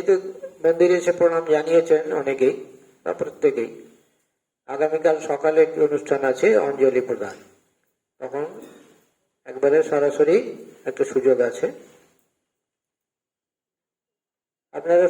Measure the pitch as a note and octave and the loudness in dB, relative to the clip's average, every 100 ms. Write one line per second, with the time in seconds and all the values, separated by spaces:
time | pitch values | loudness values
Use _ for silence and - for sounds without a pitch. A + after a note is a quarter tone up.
0 | F#3 F#3 F#3+ - - - D#3+ E3+ F3 F3+ | 0 0 0 -14 -18 -2 0 4 4 4
1 | F3 E3+ E3+ E3 D#3+ D3+ D#3 E3 E3 D#3 | 0 2 2 0 0 0 2 2 4 0
2 | D#3 D#3 C3+ C3+ C3 - - - _ _ | 0 -4 -4 0 0 0 -10 -20 _ _
3 | - - D3+ - D3+ A#2+ A2+ - - _ | -8 -6 -8 0 0 0 -6 -10 -20 _
4 | _ _ _ _ _ _ - C#3+ D#3 D#3 | _ _ _ _ _ _ -12 -4 -2 0
5 | E3 D#3 D#3 C#3+ D#3 D#3 D#3 D#3 D3+ D3 | 0 0 -2 -2 0 2 2 2 0 0
6 | - C#3 C3+ B2+ G3 G#3 C#3+ C3+ C3 B2 | -2 -2 0 0 2 2 0 0 2 2
7 | B2 A2 G2+ - - _ _ _ _ _ | -2 -6 -8 -12 -20 _ _ _ _ _
8 | _ _ C3 C#3 D#3 G#3 - - _ _ | _ _ -12 -10 -10 -12 -20 -20 _ _
9 | _ _ _ _ - C3 C#3+ D3+ D#3 D3 | _ _ _ _ -18 -2 2 2 2 0
10 | C#3+ C#3+ D3+ G3+ C4 - - - - - | 0 0 2 2 0 -14 -18 -16 -12 -6
11 | C3+ C3+ B2+ B2 A#2+ - - - - _ | -2 0 2 2 0 -2 -8 -8 -20 _
12 | _ _ _ _ _ _ _ _ _ _ | _ _ _ _ _ _ _ _ _ _
13 | _ _ _ _ _ _ _ _ _ _ | _ _ _ _ _ _ _ _ _ _
14 | _ _ _ _ _ _ _ D3 D#3+ F3 | _ _ _ _ _ _ _ -12 0 2
15 | F3+ | 2